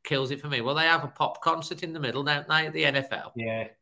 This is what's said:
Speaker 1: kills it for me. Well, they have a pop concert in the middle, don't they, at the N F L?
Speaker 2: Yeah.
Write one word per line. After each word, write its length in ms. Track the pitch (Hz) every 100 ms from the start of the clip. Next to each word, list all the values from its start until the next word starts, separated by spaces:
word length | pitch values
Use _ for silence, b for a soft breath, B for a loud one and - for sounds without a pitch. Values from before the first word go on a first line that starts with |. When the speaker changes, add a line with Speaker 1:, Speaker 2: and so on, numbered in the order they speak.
Speaker 1:
kills 260 | - 139 131
it 100 | 139
for 100 | 147
me. 120 | 131
Well, 140 | 117 147
they 100 | 160
have 180 | 165
a 40 | 139
pop 340 | - 143 -
concert 400 | 170 165 156 170
in 120 | 170
the 60 | 160
middle, 220 | 135 127
don't 240 | 143 143 147
they, 200 | 156 156
at 60 |
the 120 | 156 147
N 100 | 135
F 160 | 135
L? 220 | 104 - 117
Speaker 2:
Yeah. 320 | 113 113 113 _